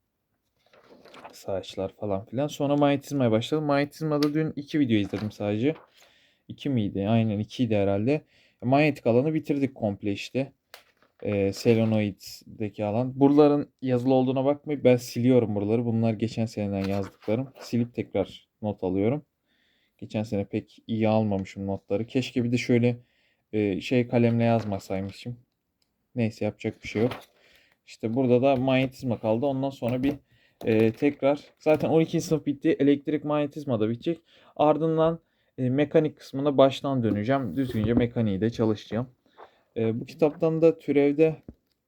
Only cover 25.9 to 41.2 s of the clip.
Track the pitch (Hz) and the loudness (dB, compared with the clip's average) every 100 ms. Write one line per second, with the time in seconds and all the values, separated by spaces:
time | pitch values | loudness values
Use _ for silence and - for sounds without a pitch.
25.9 | _ _ 123 110 - 107 - 110 - - | _ _ -2 -2 -2 -4 -4 -8 -8 -6
26.9 | 208 - - - _ _ _ _ _ - | -2 -2 -2 -16 _ _ _ _ _ -20
27.9 | - 110 120 127 123 135 131 131 131 131 | -8 -4 0 2 4 4 2 2 0 -2
28.9 | - 131 107 110 117 143 135 135 135 120 | -4 -6 -2 0 0 0 -2 -6 -6 -4
29.9 | 127 139 143 _ _ _ - 117 110 113 | -2 -2 -4 _ _ _ -8 0 4 4
30.9 | - 147 147 135 143 - _ 156 156 156 | 2 -2 0 0 0 -6 _ 0 2 2
31.9 | 160 160 165 - 151 147 143 160 - 143 | 2 2 -2 -2 -2 -2 -2 0 2 4
32.9 | 143 156 151 147 151 147 151 143 113 110 | 2 0 -6 -2 -2 -2 -6 -4 0 0
33.9 | 120 165 165 _ _ _ - 151 147 165 | -2 -4 -6 _ _ _ 0 2 2 0
34.9 | 160 160 165 _ _ _ - 127 131 147 | 2 0 0 _ _ _ -6 -2 0 2
35.9 | 165 151 - - 135 143 135 135 131 143 | 2 0 -4 -10 -4 0 4 4 4 -4
36.9 | 131 110 101 107 139 117 135 127 113 107 | 0 0 0 0 -2 -2 -4 -2 0 0
37.9 | 120 120 120 110 95 110 113 110 104 - | 2 0 0 -2 0 -2 0 0 -2 -4
38.9 | 107 131 _ _ - - _ _ 113 113 | -6 -6 _ _ -20 -20 _ _ -4 -2
39.9 | 117 127 - 151 - 160 160 165 160 - | -4 -6 0 0 2 -2 4 4 4 0
40.9 | 139 143 143 | 2 4 4